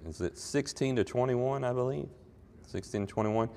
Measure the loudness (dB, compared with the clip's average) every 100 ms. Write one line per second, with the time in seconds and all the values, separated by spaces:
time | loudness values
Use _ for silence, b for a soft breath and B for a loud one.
0 | -10 -2 -2 -4 -2 0 0 0 0 2
1 | 2 2 2 4 2 0 0 0 0 -2
2 | -6 -10 -20 -20 -20 -20 -10 -8 -4 -2
3 | 0 2 2 4 2